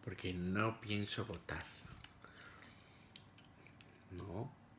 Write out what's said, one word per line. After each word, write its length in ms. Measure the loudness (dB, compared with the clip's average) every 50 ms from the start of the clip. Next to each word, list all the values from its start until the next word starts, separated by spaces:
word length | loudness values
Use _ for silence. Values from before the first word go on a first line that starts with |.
| -4
Porque 300 | -4 -4 0 0 0 2
no 460 | 4 4 6 8 8 8 6 6 2
pienso 440 | 2 4 4 4 6 4 2 0 0
votar. 380 | 0 0 -4 -2 -2 -2 -2 -2 -6 -10 -12 -12 -12 -12 -12 -12 -14 -16 -14 -16 -16 -14 -14 -14 -14 -14 -14 -14 -16 -16 -16 -18 -18 -18 -18 -18 -16 -16 -16 -16 -16 -18 -20 -20 -18 -18 -18 -18 -18 -16 -18 -18 -18 -18 -18 -14 -10
No. 420 | -6 -6 -4 -2 0 0 0 -2 -4 -10 -18 -20 -20